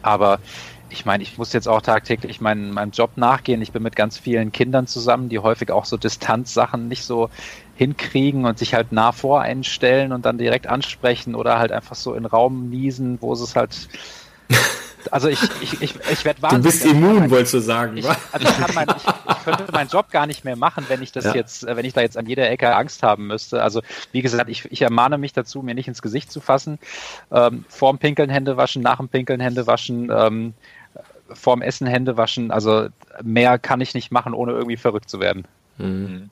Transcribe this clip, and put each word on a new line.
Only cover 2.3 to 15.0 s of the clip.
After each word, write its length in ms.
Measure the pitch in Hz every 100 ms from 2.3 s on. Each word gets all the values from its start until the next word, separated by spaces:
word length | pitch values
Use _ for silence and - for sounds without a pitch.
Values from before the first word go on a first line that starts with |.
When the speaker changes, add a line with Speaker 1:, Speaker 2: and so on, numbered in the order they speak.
| -
Speaker 1:
meinen, 320 | 110 107 101
meinem 200 | 101 104
Job 200 | - 117 -
nachgehen. 440 | 120 131 - 117
Ich 120 | 107
bin 100 | 117
mit 140 | 113 -
ganz 200 | 107 -
vielen 360 | - 117 107
Kindern 340 | - 127 131 127
zusammen, 400 | 123 117 120 127
die 120 | 110
häufig 320 | 110 113 104
auch 120 | 95
so 140 | - 113
Distanzsachen 920 | 113 - - 113 127 113 120 120 117
nicht 160 | 123
so 260 | - 117 113 - - - - -
hinkriegen 720 | 127 147 - 135 139 139 123
und 120 | 110
sich 160 | -
halt 200 | 117 117
nah 180 | 110 117
vor 300 | 120 135 143
einen 240 | 117 127 127
stellen 480 | - 123 135 135
und 120 | 127 120
dann 120 | 117
direkt 300 | 120 123 -
ansprechen 680 | 123 - - 127 123 - 113
oder 240 | 117 117
halt 140 | 113
einfach 220 | 110 - 123
so 180 | 127
in 100 | 117
den 40 | 113
Raum 420 | 113 127 127 123
niesen, 520 | 127 135 127 127 123
wo 120 | 120
es 60 | 120
es 140 | 117 123
halt, 340 | 117 - - - - - - _ -
Speaker 2:
<laughs> 640 | 120 - - - -